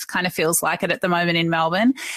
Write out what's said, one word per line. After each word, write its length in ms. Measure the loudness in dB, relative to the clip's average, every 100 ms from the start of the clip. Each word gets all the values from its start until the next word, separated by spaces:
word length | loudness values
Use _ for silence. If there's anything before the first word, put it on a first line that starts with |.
| -6
kind 200 | -4 -2
of 60 |
feels 300 | 0 0 0
like 200 | 0 -2
it 100 | -2
at 80 | -2
the 80 | 0
moment 300 | 0 2 2
in 100 | 2
Melbourne. 460 | 2 0 2 2 2 -4